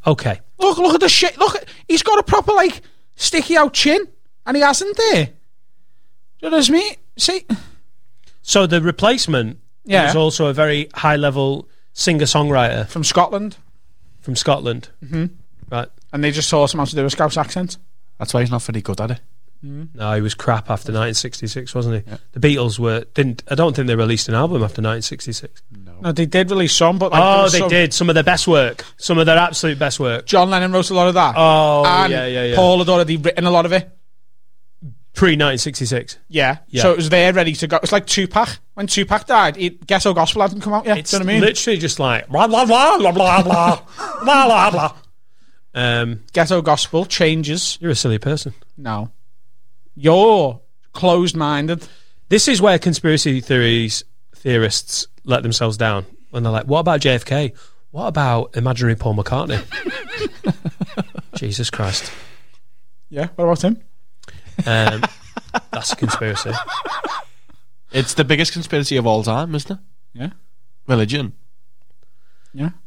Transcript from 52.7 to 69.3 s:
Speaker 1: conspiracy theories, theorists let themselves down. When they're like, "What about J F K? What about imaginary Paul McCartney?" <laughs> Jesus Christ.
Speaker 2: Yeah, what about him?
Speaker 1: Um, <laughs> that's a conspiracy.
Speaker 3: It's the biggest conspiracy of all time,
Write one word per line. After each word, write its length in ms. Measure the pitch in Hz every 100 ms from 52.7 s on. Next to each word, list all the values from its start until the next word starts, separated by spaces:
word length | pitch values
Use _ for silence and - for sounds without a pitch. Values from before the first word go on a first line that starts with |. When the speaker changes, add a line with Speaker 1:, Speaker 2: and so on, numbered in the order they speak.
| 180
Speaker 1:
conspiracy 640 | 185 - 165 156 151 131
theories, 640 | 120 131 117 117 113 - - - - -
theorists 720 | 139 120 110 - - - - -
let 180 | - 123
themselves 340 | 120 110 113 107
down. 300 | 113 101 95 - -
When 140 | 120
they're 80 | 117
like, 140 | 110 135
"What 120 | 151
about 200 | 170 156
J 140 | 139 123
F 80 |
K? 280 | - 135 143 - - - -
What 160 | 147 220
about 500 | 151 135 117 - -
imaginary 380 | 123 120 120
Paul 220 | 110 120 104
McCartney?" 440 | 101 127 - 104 - 403 370 539 440
<laughs> 1200 | 466 427 - - - 160 - - - - - -
Jesus 360 | - 117 101 117
Christ. 400 | - 101 98 - - - - - - - - - - -
Speaker 2:
Yeah, 180 | 143 170 -
what 80 |
about 180 | 170 170
him? 140 | 180 226 - - - - - - - - 135
Speaker 1:
Um, 360 | 113 107 107 - - - -
<laughs> 340 | - 240 -
that's 220 | - -
a 40 | -
conspiracy. 540 | 113 - 110 98 - 110 - 932 - - - - - - - - - - -
Speaker 3:
It's 220 | 131 131
the 100 | -
biggest 280 | 139 151 165
conspiracy 440 | 170 165 156 143 135
of 100 | 117
all 160 | 110
time, 320 | 107